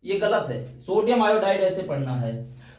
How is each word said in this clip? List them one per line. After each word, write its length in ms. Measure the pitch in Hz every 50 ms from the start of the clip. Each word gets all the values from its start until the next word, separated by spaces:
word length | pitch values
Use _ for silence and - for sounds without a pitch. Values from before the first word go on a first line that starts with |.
| _
ये 120 | 180 190
गलत 320 | 196 214 - 233 208 - -
है, 300 | 123 123 - - - -
सोडियम 440 | - - 185 214 220 233 247 240 220
आयोडाइड 380 | 208 208 214 196 196 190 196
ऐसे 220 | 196 185 185 - -
पढ़ना 320 | - 147 139 135 131 127
है। 160 | 123 117 113 113 120 - - - - - - -